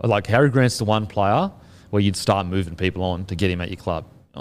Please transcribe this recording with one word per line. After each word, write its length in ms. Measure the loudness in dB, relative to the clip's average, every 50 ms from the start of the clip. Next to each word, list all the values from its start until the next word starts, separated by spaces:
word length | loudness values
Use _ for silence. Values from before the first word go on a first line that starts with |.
| -2
like, 240 | 0 0 0 0
Harry 220 | 2 4 4 4 4
Grant's 280 | 4 4 2 2 2
the 60 | 0 0
one 220 | 0 0 0 0
player 420 | -2 -2 0 2 4 4 2 0 -2 -6 -12 -20 -20 -20 -20 -12 -2
where 120 | 0 2
you'd 140 | 2 2 0
start 280 | 0 0 0 0 0 0
moving 300 | -2 -2 -2 -2 -4 -4
people 260 | -2 -2 -2 -2 -2 -4
on 220 | -4 -4 -4 -6
to 100 | -8 -4
get 140 | -2 0 0
him 100 | 0 -2
at 80 | -4 -8
your 80 | -8
club. 280 | -8 -6 -6 -6 -6 -8 -12 -20 -20 _ _ -18 -18